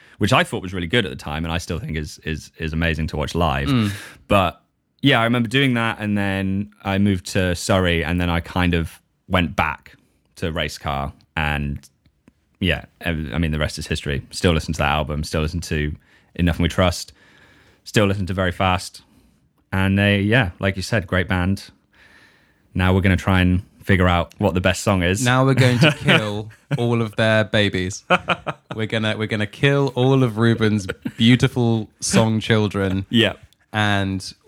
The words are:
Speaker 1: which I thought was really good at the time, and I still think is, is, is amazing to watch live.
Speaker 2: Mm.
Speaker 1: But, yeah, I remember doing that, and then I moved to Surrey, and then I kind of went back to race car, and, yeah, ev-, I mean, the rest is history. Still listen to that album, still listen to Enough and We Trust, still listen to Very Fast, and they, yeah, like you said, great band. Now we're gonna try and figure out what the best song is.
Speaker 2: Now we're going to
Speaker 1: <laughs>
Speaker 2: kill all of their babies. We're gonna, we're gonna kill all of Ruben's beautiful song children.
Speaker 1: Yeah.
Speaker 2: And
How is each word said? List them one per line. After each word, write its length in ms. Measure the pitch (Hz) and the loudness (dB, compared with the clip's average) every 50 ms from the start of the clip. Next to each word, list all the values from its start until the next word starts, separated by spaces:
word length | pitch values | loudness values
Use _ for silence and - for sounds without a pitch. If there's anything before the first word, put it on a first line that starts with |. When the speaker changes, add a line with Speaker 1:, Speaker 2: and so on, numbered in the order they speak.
| _ - - - | _ -18 -6 -2
Speaker 1:
which 140 | 104 104 127 | 0 2 2
I 120 | 147 180 | 2 0
thought 180 | - - 113 82 | 0 -4 -8 -8
was 100 | 92 92 | -6 -6
really 140 | 92 90 | -6 -4
good 180 | 85 127 127 110 | -2 0 0 0
at 60 | 76 | -2
the 60 | 64 | -6
time, 280 | 67 - 78 76 78 82 | -10 -10 -8 -6 -6 -4
and 80 | 82 82 | -4 -4
I 60 | 87 | -4
still 200 | - - 90 76 | -4 -4 -6 -6
think 180 | - - 80 | -6 -6 -6
is, 220 | 78 76 73 - - - | -6 -6 -8 -10 -12 -8
is, 280 | 80 80 76 76 - _ - | -8 -8 -8 -8 -14 _ -10
is 140 | 80 80 76 | -8 -6 -4
amazing 360 | 80 82 82 80 78 80 76 | -2 0 0 0 -2 -4 -4
to 80 | - | -4
watch 180 | 76 73 65 - | -4 -6 -4 -2
live. 340 | 82 85 80 69 69 69 - | -2 0 0 0 -2 -2 0
Speaker 2:
Mm. 240 | 139 123 110 101 98 101 - - - - _ - | 0 0 0 -2 -4 -8 -12 -18 -20 -12 _ 0
Speaker 1:
But, 340 | - 101 92 85 - - _ _ _ _ _ _ _ _ - | 2 2 2 0 -2 -8 _ _ _ _ _ _ _ _ 2
yeah, 180 | 139 139 120 | 4 4 4
I 40 | 113 | 4
remember 240 | 117 120 123 120 110 | 2 2 0 0 0
doing 260 | 107 135 139 135 123 | 0 2 2 2 2
that, 240 | 117 113 113 107 - | 0 0 -2 -4 -4
and 180 | 107 107 104 | -4 -2 -2
then 540 | 101 101 98 95 95 98 95 95 98 104 104 - _ - | -2 0 0 -2 -2 -2 -2 -2 -4 -4 -6 -10 _ -4
I 140 | 98 98 98 | -2 0 2
moved 280 | 101 104 98 90 - - | 2 2 2 0 -2 -4
to 260 | - 101 92 92 87 | -2 0 0 0 0
Surrey, 480 | - - - 107 95 92 87 85 82 80 | -2 -2 0 2 2 2 2 2 0 0
and 160 | 73 87 87 | 0 -2 0
then 100 | 87 87 | 0 0
I 100 | 85 85 | 0 -2
kind 340 | 82 - - 92 90 87 85 | -2 -4 -2 0 0 2 2
of 260 | 85 82 80 - - _ _ _ _ _ | 0 -2 -4 -8 -14 _ _ _ _ _
went 300 | - 95 92 87 73 - | -2 0 0 0 0 -2
back 400 | - 85 78 69 - - - - _ _ _ _ _ _ _ _ | -2 -2 -2 -4 -8 -14 -20 -20 _ _ _ _ _ _ _ _
to 160 | - - 85 80 | -8 -6 -6 -4
race 260 | 82 78 76 - - | -4 -4 -6 -6 -8
car, 340 | - 80 71 69 69 69 - _ _ _ - | -6 -6 -4 -4 -6 -8 -10 _ _ _ -6
and, 520 | 78 78 73 73 73 73 71 71 - - - _ _ _ _ _ _ _ _ - _ _ _ _ - | -4 -2 -2 -2 -2 -4 -4 -6 -8 -12 -16 _ _ _ _ _ _ _ _ -20 _ _ _ _ -4
yeah, 240 | 101 90 76 - - - _ - | -2 -2 -2 -2 -4 -12 _ -10
ev-, 300 | - 87 85 78 78 69 55 | -6 -4 -4 -4 -4 -4 -4
I 60 | 76 | -2
mean, 120 | 85 80 | -2 -2
the 80 | 76 76 | -2 -2
rest 200 | 76 - - - | -2 -4 -4 -6
is 80 | 76 - | -8 -6
history. 360 | - 73 - 73 71 67 - - | -6 -6 -4 -6 -6 -6 -8 -10
Still 220 | - - - 92 82 | -6 -2 0 2 2
listen 200 | 76 - - 76 | 0 0 -2 -4
to 40 | 73 | -2
that 120 | 73 73 | -2 0
album, 340 | 71 76 76 65 76 73 80 | 0 -2 -2 -4 -4 -6 -6
still 180 | - - 82 78 | -4 -2 -2 -2
listen 180 | 76 82 87 80 | -2 -4 -6 -6
to 320 | - 85 78 73 73 76 - _ _ _ _ _ _ - | -4 -4 -4 -4 -4 -6 -8 _ _ _ _ _ _ -4
Enough 220 | - 87 87 82 | -2 0 0 2
and 60 | - 85 | 2 0
We 40 | 82 | 0
Trust, 440 | - - 92 90 90 - - - - _ _ _ _ _ - _ _ _ _ _ _ _ _ | 2 2 2 2 0 -2 -8 -14 -18 _ _ _ _ _ -20 _ _ _ _ _ _ _ _
still 220 | - - 120 104 | -4 0 2 2
listen 200 | 98 95 101 95 | 2 0 -2 -4
to 80 | 85 98 | -4 -4
Very 180 | 95 95 90 85 | -2 -2 -2 -2
Fast, 500 | - 98 92 90 87 - - - - - _ _ _ _ _ _ _ _ _ _ _ _ _ - | 0 0 0 0 0 -4 -8 -16 -20 -20 _ _ _ _ _ _ _ _ _ _ _ _ _ -2
and 260 | 95 95 98 98 101 | 0 0 2 2 4
they, 220 | 101 101 101 101 | 4 4 4 2
yeah, 300 | 98 104 110 131 117 90 - - | 2 2 2 2 2 0 -2 -2
like 160 | 98 98 95 | -2 -2 -2
you 60 | 95 92 | -2 -4
said, 240 | - - 110 90 | -2 -2 -2 -2
great 220 | 90 - 92 92 80 | 0 0 -2 0 0
band. 420 | 92 92 90 92 98 98 - - - _ _ _ _ _ - - _ - _ _ _ _ _ _ _ _ _ _ - | 0 0 0 0 0 -2 -4 -12 -20 _ _ _ _ _ -20 -20 _ -20 _ _ _ _ _ _ _ _ _ _ -2
Now 200 | 90 92 92 92 | 0 2 4 4
we're 60 | 95 | 4
gonna 160 | 90 101 92 | 4 4 2
try 240 | 85 - - 95 92 | 2 2 4 4 4
and 220 | 90 90 90 92 - - _ - - | 4 4 2 2 -2 -4 _ -8 -2
figure 240 | - 101 90 90 90 | 0 2 4 4 4
out 260 | 87 87 82 - - - | 4 2 0 -2 -4 -2
what 160 | 107 98 82 | 0 0 0
the 60 | 92 | 2
best 220 | 90 95 90 - - | 2 0 0 0 0
song 200 | 113 101 92 87 | 0 2 2 2
is. 220 | 87 95 104 127 | 0 0 0 0
Speaker 2:
Now 200 | 123 123 131 131 | 2 2 2 2
we're 100 | 135 135 | 2 4
going 240 | 127 127 127 123 120 | 4 4 4 4 4
to 120 | 131 151 147 | 4 2 2
Speaker 1:
<laughs> 60 | - | 2
Speaker 2:
kill 520 | - 143 139 - 110 104 104 104 107 107 - - _ - - | 0 2 2 2 0 -2 -6 -6 -8 -10 -14 -18 _ -6 -4
all 240 | 120 120 120 120 117 | -2 0 0 0 0
of 160 | 117 110 - | -2 -2 -2
their 280 | - 113 110 110 110 107 | 0 2 2 4 2 2
babies. 600 | 104 - 110 104 101 98 92 90 92 95 - - - 175 175 - - 175 - - - - - _ - - | 2 2 2 2 2 0 -2 -4 -4 -6 -6 -2 0 0 0 0 -2 -6 -6 -6 -10 -12 -12 _ -12 -8
We're 120 | 117 110 | -8 -6
gonna, 300 | 107 - 113 110 107 110 | -4 -2 -2 0 -2 -2
we're 100 | 104 110 107 | -2 -4 -4
gonna 180 | 117 107 107 | -2 -2 -4
kill 420 | 101 - - 143 139 143 143 139 135 - | -4 -4 0 2 2 2 2 0 0 0
all 280 | 123 123 131 135 135 131 | 0 2 4 4 4 2
of 140 | 120 107 107 | 0 0 2
Ruben's 480 | 117 117 113 110 113 107 107 107 92 95 - - - 131 - | 2 2 4 4 2 2 2 0 -2 -6 -10 -10 -10 -8 -2
beautiful 720 | - 113 117 127 123 - 131 - 127 120 117 113 113 107 - _ _ | 2 4 6 6 6 4 2 0 2 0 2 0 0 -2 -6 _ _
song 380 | - - - 190 113 110 110 110 | -4 0 2 4 4 4 2 0
children. 640 | - - 117 107 107 101 - 101 98 95 92 98 98 - | 0 2 2 2 2 0 0 -2 -2 -2 -2 -4 -4 0
Speaker 1:
Yeah. 260 | - 117 110 98 - - - - _ _ _ _ - | 2 2 2 2 0 -4 -12 -20 _ _ _ _ -4
Speaker 2:
And 500 | 107 107 104 104 101 98 95 95 95 - - - _ _ | -2 0 0 0 0 -2 -2 -4 -6 -8 -10 -16 _ _